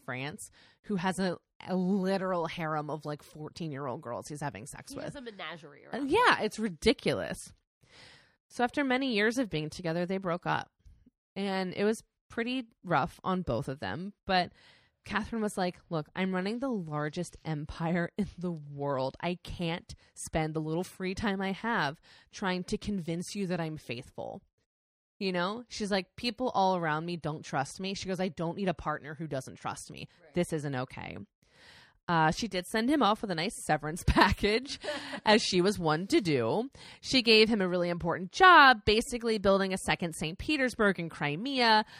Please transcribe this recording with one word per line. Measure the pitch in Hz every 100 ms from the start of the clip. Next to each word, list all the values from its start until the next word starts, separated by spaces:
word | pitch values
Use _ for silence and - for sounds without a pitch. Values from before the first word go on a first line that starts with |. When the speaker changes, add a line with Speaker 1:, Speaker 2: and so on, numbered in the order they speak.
| -
Speaker 1:
France | 127 139 190 - - - _
who | - 202
has | 185 180
a, | 190 170 _ _ -
a | 185
literal | 180 202 185 190 185 180 165
harem | - 160 156 151
of, | 151 151
like, | 147
fourteen-year-old | - 156 151 - 160 135 139 123
girls | 120 117 -
he's | 147
having | 147 95 -
sex | - -
Speaker 2:
He | 277
Speaker 1:
with." | -
Speaker 2:
has | 285
a |
menagerie | 240 196 160 165 147 143 143
Speaker 1:
Uh, | 151
Speaker 2:
around | 277
Speaker 1:
yeah, | 381 480 -
Speaker 2:
him. | 214
Speaker 1:
it's | -
ridiculous. | 214 165 214 - 190 117 78 - - - _ _ _ - - - _ _ _
So | -
after | 240 294
many | 277 254 269
years | 208 214 240
of | 226
being | 156 156
together, | - 175 165 175
they | 190
broke | 190 170 160
up. | 147 - _ - - - _ _ -
And | 202 190 185
it | -
was | 202 226 - _ _
pretty | - 233 262 233 _
rough | 180 156 127 -
on | - 185
both | 170 117 135
of | 135
them. | 95 107 190 - -
But | 185 170 - - _ _ _ -
Catherine | 208 214 226
was | 208 -
like, | 180 - _
"Look, | 165 147 -
I'm | 190
running | 185 190 233
the | 269
largest | 220 160 147 151 175 170 -
empire | - 156 151 - 165 175 170
<laughs> | -
in | 190 -
the | 180
world. | 165 147 143 143 135 131 -
I | 170 175
can't | - - 170 175 - - _
spend | - - 160 156
the | 160
little | 156 160 185
free | - 185 190
time | 214 190
I | 190
have | 190 226 226 147 156 _ - _
trying | - 196 180 180
to | 208
convince | - 202 160 170 180 208
you | 185
that | 175
I'm | 160 156
faithful." | - 120 - - 58 - _ _ _ _ _ _ _ _
You | 190
know, | 180 180 220 247
she's | - 208
like, | 202 180 -
"People | 240 - 254
all | - 190 185
around | 165 151 170
me | 175
don't | 151 156
trust | 170 151 139 -
me." | 190 196
She | 185
goes, | 185
"I | 185
don't | 156 165 170
need | 190
a |
partner | 170 165 151 139 156
who | 160
doesn't | 143 127 82
trust | - - -
me. | - - _
Speaker 2:
Right. | - 175
Speaker 1:
This | 175
isn't | 160 143 131
okay." | 127 - 90 - - _ _ _ - - - _ -
Uh, | 170 160
she | 165 220
did | 185 175
send | 226 233
him | 302
off | 208 214
with | 208
a | 165
nice | 180 -
severance | - 151 151 170
<laughs> | -
package, | 302 202 - 202 226 262 - - 571
Speaker 2:
<laughs> | - - -
Speaker 1:
as | 214
she | - 180
was | 180 185
one | 165 156 196
to | 330
do. | 185 139 113 165 254 - - -
She | - 262
gave | 233 220 220
him | 226
a | 185
really | 180 175
important | 175 165 160 185
job, | - 370 339 277 226
basically | - 220 - 240 233 220
building | 196 196 190
a | 185
second | - 160 175
Saint | 156 156 180
Petersburg | - 302 254 - 208 180
in | 165
Crimea. | - 147 147 247 269 240 214 220